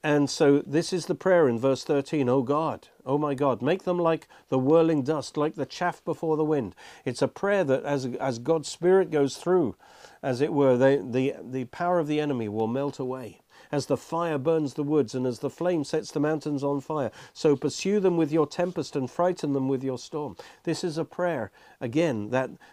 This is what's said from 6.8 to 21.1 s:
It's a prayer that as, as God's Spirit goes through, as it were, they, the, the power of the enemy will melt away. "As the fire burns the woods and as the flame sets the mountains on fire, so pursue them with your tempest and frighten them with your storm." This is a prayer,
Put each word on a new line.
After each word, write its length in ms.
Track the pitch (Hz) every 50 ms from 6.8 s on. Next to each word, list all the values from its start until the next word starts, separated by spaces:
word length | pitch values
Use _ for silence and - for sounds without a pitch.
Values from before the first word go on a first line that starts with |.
| - - - - _
It's 200 | 131 120 - 143
a 40 |
prayer 360 | - _ - - 202 208 196 175
that 200 | 135 131 131 -
as, 220 | 147 147 139 127
as 320 | 127 123 - 123 135 120
God's 320 | 113 120 147 165 160 143 -
Spirit 400 | - - 170 180 190 190 180 160
goes 280 | 165 147 139 135 -
through, 380 | - - 170 185 180 156 107 - _ - - - - - - - _
as 180 | - 139 127 120
it 140 | 143 156 156
were, 240 | 143 139 135 127
they, 200 | 123 135 135 139
the, 360 | 139 - 127 113 131 131 139 - -
the 240 | - 120 127 135 127
power 320 | 117 - - 175 175 180
of 80 | 175 156
the 140 | 147 151 151
enemy 260 | 151 147 139 120 113
will 200 | 104 104 110 110
melt 320 | 110 120 135 139 143 139 -
away. 420 | 135 127 127 131 127 104 - _ _ _ _ - - _
"As 160 | - 143 131
the 100 | - 147
fire 400 | - - - 165 165 170 170 151
burns 380 | 139 127 165 165 160 151 135 -
the 80 | - 147
woods 320 | 143 156 151 131 107 -
and 100 | 131 127
as 140 | 127 120 -
the 100 | - -
flame 340 | - - 165 180 180 160 139
sets 280 | - - 156 - -
the 80 | - 156
mountains 440 | 143 151 156 151 - 156 147 135 139
on 160 | 143 143 143
fire, 320 | - - 160 151 131 110 - - - - _
so 220 | - - 156 143
pursue 440 | 135 - 143 - - - 190 202 214
them 180 | 190 185 175
with 140 | 165 160 139
your 160 | 151 165 151
tempest 480 | 143 - - 175 185 180 175 147 - -
and 140 | 147 131 120
frighten 440 | - - 175 185 175 - - 147 139
them 140 | 139 131
with 160 | 131 139 123 131
your 140 | 135 127
storm." 400 | 120 - - - 151 151 139 170 - - - - _ _
This 200 | 170 160 - -
is 160 | 175 147 160
a 60 | 151
prayer, 460 | -